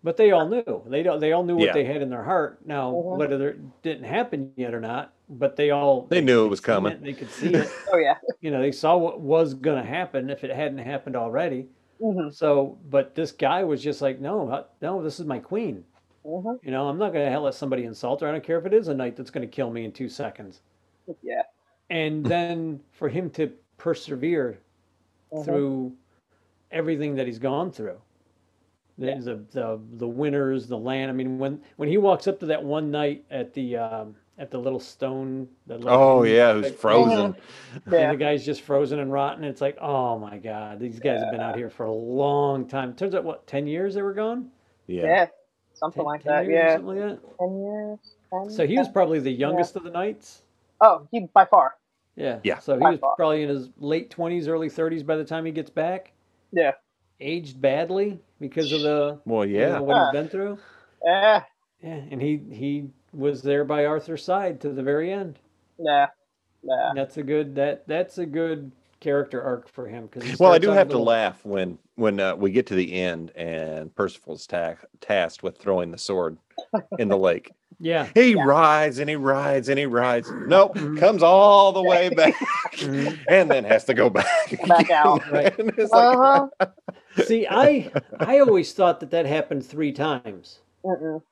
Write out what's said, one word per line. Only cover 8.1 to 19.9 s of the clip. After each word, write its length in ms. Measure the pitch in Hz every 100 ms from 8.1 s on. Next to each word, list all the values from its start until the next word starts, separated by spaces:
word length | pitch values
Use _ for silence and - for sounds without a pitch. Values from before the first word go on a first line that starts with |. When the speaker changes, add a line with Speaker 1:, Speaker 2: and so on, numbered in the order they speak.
| 151 - -
Speaker 1:
You 100 | 160
know, 100 | 135
they 100 | 135
saw 240 | 135 156 175
what 240 | 170 -
was 340 | 147 160 160
gonna 300 | 131 135 139
happen 460 | 110 156 180 135 131
if 160 | 139 135
it 60 | 135
hadn't 220 | 147 135
happened 400 | 123 139 147 127
already. 500 | 117 123 170 131 131 _ _ _
Speaker 3:
Mm-hmm. 280 | 220 185 151
Speaker 1:
So, 480 | 143 156 143 139 - 147
but 240 | 139 135
this 200 | - 160
guy 320 | - 139 175 190
was 180 | 139
just 180 | 135 143
like, 200 | 139 131
"No, 280 | 139 214 139
uh, 140 | 127 - _
no, 220 | 151 190
this 160 | 156 143
is 60 | 160
my 140 | 127
queen. 440 | - 196 214 104 85 _ _ _ 151
Speaker 3:
Mm-hmm. 400 | 170 196 247 160
Speaker 1:
You 60 |
know, 160 | 131 143
I'm 100 | 151
not 140 | 180
gonna 260 | 165 143 135
let 140 | 147 131
somebody 280 | 139 127
insult 380 | 120 110 120 143
her. 60 | 151
I 20 |
don't 120 | 151
care 140 | - 165
if 80 | 180
it 80 |
is 140 | 214 180
a 60 |
knight 240 | 135 127 117
that's 140 | 127
gonna 160 | - 120
kill 220 | - 123
me 140 | 117
in 80 | 113